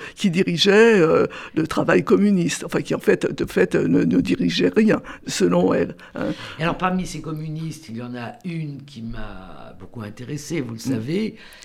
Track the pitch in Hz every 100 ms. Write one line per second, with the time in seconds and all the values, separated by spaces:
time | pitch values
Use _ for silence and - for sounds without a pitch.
0 | - - 208 165 190 170 160 202 226 214
1 | 160 165 - - - - 160 - 165 180
2 | - 185 208 196 170 - 165 - 147 -
3 | - - - 151 - - 185 156 156 -
4 | 165 - - - 175 - 175 - 226 -
5 | - - - - 180 180 185 170 170 -
6 | - - - - - - 165 - 185 185
7 | 180 156 160 156 160 156 160 - - 113
8 | 123 123 113 - 185 165 151 139 - -
9 | 113 110 104 95 92 73 60 78 92 123
10 | 107 - 123 147 - 165 120 113 - 123
11 | 120 180 220 - - -